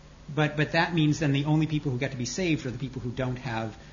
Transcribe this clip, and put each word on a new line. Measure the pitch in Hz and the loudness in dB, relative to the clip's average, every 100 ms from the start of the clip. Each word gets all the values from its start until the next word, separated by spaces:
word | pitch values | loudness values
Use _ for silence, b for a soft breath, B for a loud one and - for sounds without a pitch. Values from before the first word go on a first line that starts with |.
| - - - | -20 -18 -6
But, | 143 151 151 | 0 0 2
but | 147 | 0
that | 165 170 | 2 2
means | 170 151 147 | 4 4 4
then | 147 | 2
the | 139 147 | 2 4
only | 156 156 | 2 2
people | 151 147 | 0 -2
who | 123 | -2
get | 135 | -2
to | 127 | -4
be | 120 | -4
saved | - 185 151 127 | -2 0 0 -2
are | |
the | 117 | -6
people | 135 - | -6 -6
who | 117 | -6
don't | 117 127 120 | -2 -2 -4
have | 127 113 113 104 B | -4 -4 -4 -8 B